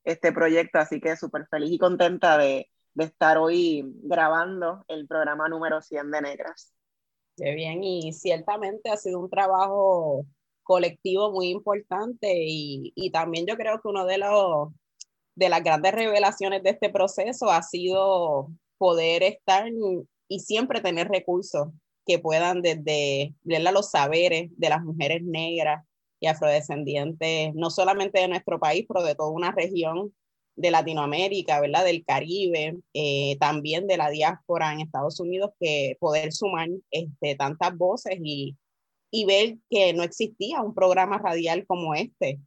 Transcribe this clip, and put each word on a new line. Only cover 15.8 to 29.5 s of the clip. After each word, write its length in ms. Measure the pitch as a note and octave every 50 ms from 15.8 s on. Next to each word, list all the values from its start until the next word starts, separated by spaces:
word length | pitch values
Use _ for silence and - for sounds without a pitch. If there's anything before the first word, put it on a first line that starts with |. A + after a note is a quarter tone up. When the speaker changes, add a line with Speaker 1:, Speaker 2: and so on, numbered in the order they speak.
| D#3+ F#3+ G#3
Speaker 2:
revelaciones 720 | A3+ A3+ A3 G3+ G#3 G3+ G3 G#3 - G3 G3 G3 F#3+ F#3+
de 60 | F#3+
este 200 | - - G#3+ G3+
proceso 600 | G3 - F#3 G3 - - F#3+ A3+ B3 - B3+ G#3+
ha 100 | G#3 A#3 A#3+
sido 840 | - - F3 F3 F#3 F#3 F#3+ F#3+ G3 F#3+ F3+ F3 D#3+ D3 C#3 C#3 D3 E3 - _ _ _ _
poder 460 | F#3+ F3+ E3+ E3 E3 E3 E3+ F3 F#3
estar 460 | G3 G#3+ - _ - F#3+ G3 G#3+ A#3 A#3 A3+ G#3+ G3 F#3 E3+ - - _ _ _ -
y 100 | F#3+ G3
siempre 400 | - - G#3 A3 B3+ C4 C4+ A3+
tener 300 | - F#3 E3+ E3 F3 G#3
recursos 580 | G3+ F#3 - - F3 F3+ F3+ - - D3+ D3 D#3+ D#3 - _ _ _ _ _
que 140 | - F3 E3
puedan 420 | E3 D#3+ D#3 D#3+ E3+ F3 F#3 F3+
desde, 720 | F3 E3+ D#3+ D#3 D3 D#3 D3+ D3 C#3+ C#3+ C#3 C#3 C#3+ C#3+ - - _
¿verdad? 300 | F3 E3 D#3+ E3 F3+ G3
los 180 | G3 G3+ -
saberes 580 | - D#3 C#3 C#3+ D#3 E3 F3 F3+ E3+ D#3+ F3 E3 - -
de 120 | E3 D#3
las 120 | D3+ E3 E3+
mujeres 400 | D#3 D#3+ D#3+ C#3+ C#3+ D#3+ E3+ F3
negras 640 | F3+ D#3+ D#3+ E3 E3 E3+ E3 D#3 D3+ D3+ D#3 - _ _ _ _ _ _ _
y 80 | - D#3+
afrodescendientes, 1300 | D#3 D#3+ D#3 D3+ D3 D3+ D3+ - D#3 C#3+ D3 C#3 C#3+ C#3+ C#3+ D#3+ E3 D#3+ E3 D#3+ D#3+ D#3+ D#3 D#3 D3+
no 140 | D#3 E3+ D#3+
solamente 500 | D#3+ - F#3 F#3+ G3 G3 G3 G3 G3 F#3+
de 80 | F#3 F3+
nuestro 320 | F3+ F3+ - - F3 D3+
país, 260 | E3 D3+ D3+ F#3 A3+ -
pero 160 | - F#3 F3
de 120 | D#3 D3
toda 160 | - D#3 D3+
una 200 | D#3 E3 F3 F3+